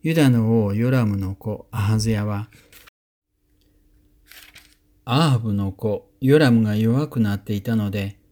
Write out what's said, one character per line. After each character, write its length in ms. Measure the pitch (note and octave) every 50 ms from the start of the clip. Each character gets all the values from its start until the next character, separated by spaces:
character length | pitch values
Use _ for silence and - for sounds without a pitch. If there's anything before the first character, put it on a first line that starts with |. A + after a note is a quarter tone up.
ユ 120 | _ D#3+ D#3+
ダ 160 | E3 D3+ C3+
の 360 | B2 A#2 A2 A2 A2+ A#2 G#2+
王 80 | G2+ G2+
ヨ 160 | G#2+ A#2 B2
ラ 160 | C3 C3 A#2
ム 120 | G#2+ G2+ G2
の 180 | G2 F#2+ F#2+
子 320 | - - A2 G#2 - - _
ア 80 | - G2+
ハ 200 | G2+ G2+ G#2+ A2
ズ 120 | A2 A2+
ヤ 140 | A2 G#2 G#2
は、 240 | G#2 G#2 G2+ G#2+ - _ - _ _ - - _ - _ _ _ _ _ _ _ _ _ _ _ _ _ _ _ _ _ _ _ _ _ _ _ _ _ _ _ _ - - - - _ - _ _ _ _ _ _ _ _ _
ア 280 | - A#2+ C3+ E3 D#3
ハ 60 | C3 A2+
ブ 160 | A2+ A2 G2+
の 200 | G2+ G2 G2 F#2+
子 360 | - - G#2+ G#2 - - _ _ _
ヨ 180 | B2+ C3 C#3+ D#3
ラ 100 | D#3 B2+
ム 140 | A#2+ A#2 A2+
が 140 | G#2+ G#2+ G#2+
弱 280 | A2 A2+ A#2 C3+ C3 B2+
く 100 | - A#2
な 160 | A2+ G#2 G2+
っ 40 | G2+
て 140 | - - G#2+
い 80 | G2+
た 140 | G2 A#2 A2+
の 160 | A2 G#2 G2+
で 280 | G2 G#2 G2 G2 G2 _ _ _